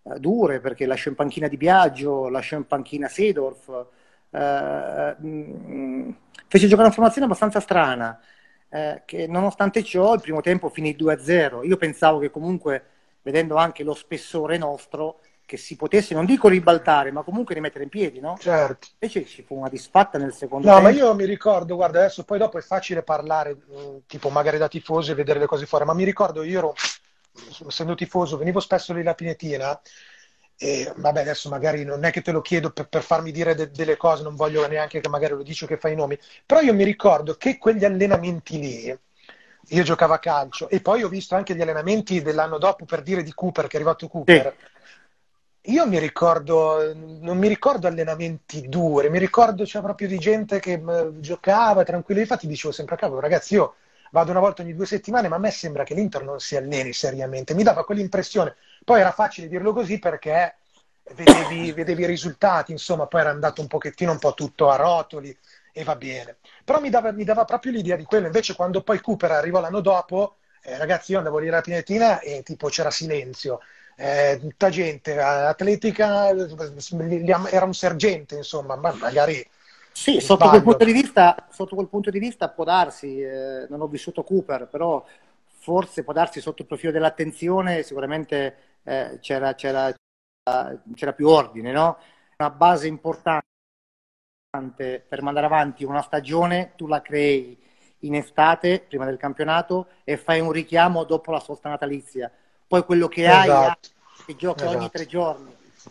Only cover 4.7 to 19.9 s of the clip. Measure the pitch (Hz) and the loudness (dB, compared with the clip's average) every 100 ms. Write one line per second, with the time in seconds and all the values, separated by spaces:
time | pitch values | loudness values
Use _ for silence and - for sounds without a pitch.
4.7 | 143 135 147 147 151 156 156 151 143 143 | -6 -6 -6 -6 -6 -10 -12 -12 -14 -12
5.7 | 139 135 131 127 - _ - - 196 196 | -10 -8 -8 -10 -14 _ -20 2 4 6
6.7 | 208 226 226 226 247 262 180 214 208 - | 6 6 6 2 2 0 0 0 -2 0
7.7 | 180 143 123 113 113 _ _ _ _ _ | 2 2 0 -6 -10 _ _ _ _ _
8.7 | 151 151 - - 165 165 175 196 - 202 | -8 -6 -8 -10 -8 -4 -2 -2 0 0
9.7 | 226 - 180 202 226 - 156 175 185 147 | 0 -2 2 4 2 0 -4 0 0 -2
10.7 | - 156 147 156 151 135 175 147 120 147 | -6 -6 0 0 0 2 2 2 0 -2
11.7 | 185 160 - 160 156 143 151 170 185 151 | 0 0 2 4 4 -2 -6 -6 -4 -2
12.7 | 135 _ _ _ _ 139 151 160 156 165 | -4 _ _ _ _ -4 -2 0 2 2
13.7 | - 147 143 - 156 - 165 151 170 151 | 0 -8 -8 -10 -12 -8 -6 -4 -4 -4
14.7 | 139 - 143 156 - _ _ - - - | -8 -12 -8 -8 -10 _ _ -16 -16 -14
15.7 | 151 - 208 202 - 185 262 208 185 170 | -10 0 2 2 -2 2 6 6 6 6
16.7 | 165 165 147 135 143 165 208 247 156 151 | 4 6 2 2 -4 -8 -6 -6 -6 -8
17.7 | 139 139 208 170 127 151 180 180 160 135 | -8 -10 -6 -6 -6 -12 -8 0 0 0
18.7 | 131 - - 233 190 - - - 135 131 | -4 -16 -10 -6 -6 -8 -16 -14 -10 -10
19.7 | 131 - | -10 0